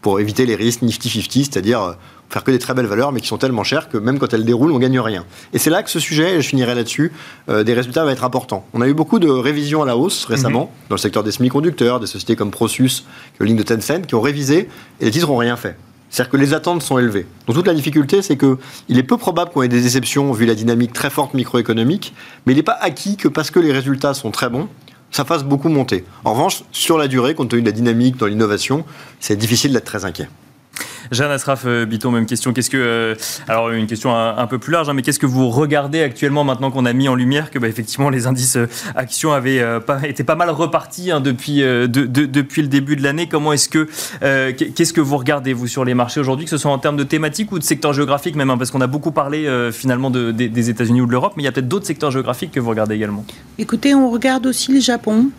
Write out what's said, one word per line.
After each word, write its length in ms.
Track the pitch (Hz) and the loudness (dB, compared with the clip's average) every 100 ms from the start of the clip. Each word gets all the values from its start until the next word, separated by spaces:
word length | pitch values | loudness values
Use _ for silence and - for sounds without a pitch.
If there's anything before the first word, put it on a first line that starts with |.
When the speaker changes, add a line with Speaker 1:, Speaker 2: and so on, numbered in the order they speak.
Speaker 1:
pour 180 | - 98 | 2 0
éviter 260 | 107 101 127 | 0 2 0
les 100 | 107 | 2
risques 260 | 113 117 | 0 0
Nifty 280 | 120 110 123 | -2 -2 -4
fifty, 340 | 107 98 127 143 | -4 -2 0 0
c'est-à-dire, 360 | 139 95 120 | -2 0 0
euh, 120 | 92 87 - - _ | -2 -8 -18 -20 _
faire 140 | 107 | -6
que 80 | - | 0
des 80 | 127 | 0
très 140 | - | 0
belles 120 | 131 117 | -2 0
valeurs, 260 | 101 139 | 0 0
mais 80 | 127 | -2
qui 60 | - | -4
sont 100 | 110 | -2
tellement 260 | 131 120 | -2 0
chères 260 | 95 131 - | 0 -2 -2
que 80 | 117 | -4
même 200 | 110 135 | -2 0
quand 160 | 127 | 0
elles 120 | 113 110 | 0 2
déroulent, 260 | 117 151 | 2 4
on 80 | 139 | 4
gagne 200 | 127 131 | 2 2
rien. 260 | 110 98 90 - - | 0 -4 -10 -20 -6
Et 60 | - | -2
c'est 100 | - | 2
là 140 | 175 | 0
que 60 | 220 | 0
ce 100 | 170 | -6
sujet, 380 | - 151 170 180 | -2 0 2 2
et 40 | |
je 60 | 127 | 0
finirai 280 | 139 123 120 | 0 0 0
là-dessus, 360 | 117 - 160 - - - - | -2 -2 -2 -4 -20 -18 -2
euh, 140 | 107 | 0
des 100 | 107 | 2
résultats 320 | 120 120 139 156 | 2 0 0 0
va 60 | |
être 100 | 131 | 0
important. 420 | 127 127 123 101 - | -2 -2 -4 -8 -6
On 80 | 113 | 0
a 60 | 123 | 2
eu 60 | |
beaucoup 260 | 147 156 226 | 2 2 2
de 80 | 165 | 4
révisions 540 | 127 123 147 147 156 | 2 2 0 0 0
à 20 | 139 | 2
la 120 | 120 | 2
hausse 280 | 165 - - | 0 -2 -2
récemment, 380 | 117 123 117 | 0 2 0
Speaker 2:
Mhm. 260 | - - - | -2 -10 -6
Speaker 1:
dans 60 | 101 | -2
le 60 | |
secteur 220 | 107 101 | 0 0
des 80 | 107 | -2
semi-conducteurs, 680 | 101 127 139 160 160 120 123 | 0 0 2 0 2 2 2
des 80 | 104 | -4
sociétés 280 | 98 - 113 | -8 -2 0
comme 160 | 104 | -2
Prosus, 540 | - 113 - 131 - - - - _ | -2 -4 2 0 0 -8 -20 -20 _
que 60 | |
ligne 140 | 104 113 | 0 0
de 60 | |
Tencent, 420 | 104 113 - 156 180 | 2 -2 0 -4 0
qui 80 | 117 | 0
ont 60 | |
révisé, 480 | 123 143 135 156 214 - - - | 0 -2 2 2 0 -12 -20 -4
et 40 | 113 | -2
les 60 | |
titres 160 | 113 170 | 0 0
n'ont 100 | 127 | 2
rien 200 | 120 120 | 0 -2
fait. 180 | 101 - - - _ | -6 -12 -20 -20 _
C'est-à-dire 220 | - 123 | -4 0
que 60 | 139 | 2
les 160 | 143 | 2
attentes 280 | 156 165 175 | 2 0 -2
sont 160 | - 131 | 0 2
élevées. 280 | 120 101 85 - - | 2 0 -6 -12 -2
Donc 80 | 120 | 2
toute 120 | 185 | 2
la 60 | |
difficulté, 480 | 165 147 151 139 196 | 2 2 0 2 2
c'est 140 | 190 139 | 2 2
que 220 | 139 131 - - - | 4 2 -4 -20 0
il 80 | 123 | 2
est 60 | |
peu 140 | 127 240 | 2 0
probable 340 | - 170 170 | 0 0 -2
qu'on 100 | 147 | 0
ait 80 | 127 | 2
des 120 | 123 | 4
déceptions 500 | 123 127 117 143 139 | 2 0 0 0 0
vu 120 | 113 113 | 2 2
la 100 | 110 | 2
dynamique 360 | 113 117 120 | 2 2 0
très 180 | - 147 | -2 -4
forte 240 | 147 139 | -2 -2
microéconomique, 800 | 135 120 123 117 113 117 185 - - - - - | -2 0 0 0 2 2 0 -4 -18 -20 -4 2
mais 80 | |
il 40 | 131 | 2
n'est 60 | |
pas 140 | 160 - | 2 0
acquis 360 | 190 143 202 202 | -2 -2 -6 0
que 100 | 170 | 0
parce 200 | 147 151 | 0 0
que 80 | 185 | 2
les 120 | 160 | 4
résultats 420 | 135 131 135 143 | 2 0 0 0
sont 180 | 135 113 | -2 -4
très 180 | - 127 | -4 -2
bons, 180 | 120 208 - - - _ | -2 -6 -10 -20 -20 _
ça 140 | - 135 | -4 0
fasse 180 | 165 | 0
beaucoup 260 | 139 139 165 | 2 0 2
monter. 360 | 147 123 95 - - | 2 2 -2 -4 -6
En 80 | - | -2
revanche, 300 | 110 175 - - | 0 0 -2 -8
sur 260 | - - 165 | -6 2 2
la 100 | 143 | 2
durée, 260 | 131 123 | 2 0
compte 160 | 156 127 | 0 0
tenu 120 | 120 | 2
de 60 | 117 | 2
la 60 | |
dynamique 440 | 101 120 117 127 123 | 2 2 4 2 2
dans 100 | 107 | 0
l'innovation, 580 | 104 110 101 - 139 160 - - - | 2 2 2 0 -2 -4 -16 -20 -14
c'est 180 | - 104 | -4 -2
difficile 360 | 110 120 143 | 0 0 2
d'être 120 | 123 - | 0 -2
très 200 | 107 95 | -8 -6
inquiet. 220 | 82 - - - _ _ - - - 120 | -8 -10 -12 -20 _ _ -14 -14 -14 -6
Speaker 2:
Jeanne 200 | 120 147 | -2 0
Asraf, 320 | 139 - 135 127 | -2 -2 -2 0
euh, 200 | 120 113 | 0 0
Biton, 240 | 110 123 | -2 0
même 140 | 120 113 | 0 0
question. 280 | 120 - | -2 -2
Qu'est-ce 160 | 123 120 | -2 -2
que, 80 | 135 | 0
euh, 380 | 120 117 113 110 - - - | 0 0 -2 -4 -8 -10 -2
alors 220 | 113 117 | 0 0
une 140 | 117 107 | -2 -2
question 300 | 113 131 117 | -2 0 0
un, 220 | 113 110 | 0 -2
un 100 | 120 | -4
peu 120 | 127 | -4
plus 120 | - | -2
large, 160 | 165 151 | 0 0
hein, 60 | |
mais 80 | 139 | 0
qu'est-ce 180 | 123 139 | 0 0
que 60 | 143 | 0
vous 240 | 127 131 | 2 2
regardez 520 | 117 151 147 139 156 | 2 2 2 0 0
actuellement 440 | 147 117 143 143 143 | 0 0 0 2 0
maintenant 260 | 123 135 | 0 -2
qu'on 140 | 131 123 | 0 2
a 80 | |
mis 160 | 123 139 | 2 2
en 60 | 127 | 2
lumière 360 | 123 143 151 | 2 0 -2
que, 80 | 135 | -2
bah, 80 | 120 | -2
effectivement, 420 | 110 107 - 139 | -4 -8 -2 0
les 180 | 131 120 | 0 0
indices, 280 | 127 127 123 | 0 0 0
euh, 120 | 120 - 202 135 | -2 -4 -8 -6
actions 380 | 131 - 160 | -6 -4 0
avaient, 260 | 147 127 131 | 0 2 0
euh, 220 | 117 117 | 0 -2
pas, 260 | 110 139 147 | -2 -2 -2
étaient 160 | 131 | -4
pas 120 | 135 160 | -2 2
mal 140 | 175 | 0
repartis, 600 | 151 170 160 - - 180 | 0 0 0 -4 -8 -2
hein, 80 | 156 | 0
depuis, 440 | 135 123 - 143 | 0 -2 0 2
euh, 240 | 135 123 123 | 2 2 2
de, 180 | 120 135 | 2 2
de, 200 | 127 147 | 0 2
depuis 360 | 135 139 - | 0 0 -2
le 80 | 147 | 2
début 260 | 139 139 147 | 0 0 0
de 80 | |
l'année. 240 | 139 147 170 | 0 -2 -2
Comment 240 | 160 151 | 0 0
est-ce 160 | 147 - | 0 0
que, 220 | 156 156 - - 160 | 0 -2 -4 -12 -2
euh, 300 | 139 135 131 127 | 0 2 0 -2
qu'est-, 140 | 160 | -4
qu'est-ce 240 | - 165 | 0 0
que 80 | - | 2
vous 160 | 139 143 | 0 0
regardez, 340 | 127 147 131 | 0 -2 0
vous, 160 | 123 123 | -4 -4
sur 160 | 135 | -2
les 120 | 127 123 | 0 2
marchés 260 | 120 151 | 0 0
aujourd'hui, 240 | 135 131 165 | 0 -2 -2
que 60 | |
ce 60 | 151 | -2
soit 140 | 147 | 0
en 60 | 135 | 0
termes 180 | 156 147 | 0 -2
de 60 | |
thématique 480 | 139 156 156 139 214 | -2 0 -2 -4 -4
ou 80 | 185 | -4
de 40 | |
secteur 280 | 143 - 151 | -2 -2 0
géographique 460 | 139 143 139 180 151 | 0 0 0 -2 -2
même, 120 | 135 | 0
hein, 80 | 123 | 0
parce 140 | 127 | -2
qu'on 100 | 135 | 0
a 60 | 127 | 0
beaucoup 240 | 147 160 | 0 -2
parlé, 360 | 151 139 151 151 | -2 -2 -2 -2
euh, 260 | 127 120 | 0 -2
finalement 380 | 113 131 123 135 | -2 -2 0 0
de, 200 | 123 117 | 0 0
des, 160 | 110 123 | 0 -2
des 220 | 117 117 | 0 0
États-Unis 320 | 117 117 120 | 0 2 2
ou 60 | 123 | 4
de 40 | |
l'Europe, 220 | 123 180 - | 2 0 -2
mais 80 | |
il 20 | 139 | -2
y 40 | |
a 20 | |
peut-être 160 | 127 127 | -2 -2
d'autres 200 | 196 190 | -2 -4
secteurs 240 | 156 151 | -4 -2
géographiques 400 | 131 123 123 175 | -2 -2 -4 -4
que 100 | 143 | -4
vous 80 | 117 | -2
regardez 260 | 110 107 107 | -2 -2 -2
également. 300 | 107 101 104 - - - | -4 -6 -10 -18 -20 -10
Speaker 3:
Écoutez, 360 | 220 226 277 | -4 0 2
on 160 | 277 262 | 4 4
regarde 360 | 233 262 262 254 | 2 0 0 -2
aussi 260 | 240 - | -2 2
le 80 | 269 | 2
Japon 500 | 247 233 - 220 262 | 4 0 2 2 2